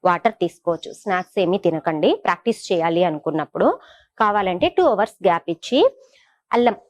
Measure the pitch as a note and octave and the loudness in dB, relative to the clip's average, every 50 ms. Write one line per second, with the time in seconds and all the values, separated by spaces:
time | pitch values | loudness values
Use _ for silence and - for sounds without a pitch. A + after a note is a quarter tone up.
0 | - F#3 F3 E3+ - A3+ A3 _ F3+ E3+ - _ _ E3+ E3 D#3+ - - - - | 0 0 -2 2 2 0 2 _ -4 -4 -4 _ _ -4 -4 -4 -8 -16 -18 -12
1 | - G#3+ F#3+ F3+ F3+ _ _ G#3 F#3+ E3+ F3+ G3 - F3+ D#3+ D#3+ - - D#3+ D3+ | -6 -4 -4 -4 -4 _ _ -2 0 0 0 0 0 0 -2 0 -4 -4 -4 0
2 | D#3 A#3+ F4 - - - F3 - _ F#3 F3+ - - - G3 E3+ D#3+ E3+ E3+ E3+ | 0 0 0 0 0 -2 -4 -2 _ -4 -4 -4 -4 -4 -2 -2 0 0 0 0
3 | F3+ F3 D#3 D3+ - E3 D3+ D#3 D3+ - _ D#3+ - C#4 G#4 A#4 - - - _ | 0 0 -2 -4 -6 -4 -4 -4 -6 -6 _ 0 0 0 0 -2 -8 -20 -20 _
4 | _ _ _ _ A3+ G#3 G#3 G#3 G3 F#3 F3+ F3+ - F4 F4+ - F#4 D4+ A3+ F#3 | _ _ _ _ 0 0 0 0 -2 -2 -2 -2 -2 -2 0 2 2 2 2 0
5 | G#3 - - _ F#3 F#3+ E3+ E3+ - - E3+ - - - A#3 C4+ G4 C5+ - _ | -2 -4 -4 _ 0 0 0 0 -2 -6 -8 -8 -6 -2 0 2 2 2 0 _
6 | _ _ _ _ _ _ _ _ _ _ - A#3 A#3+ A#3+ G#3 - _ _ | _ _ _ _ _ _ _ _ _ _ -2 0 0 0 -2 -4 _ _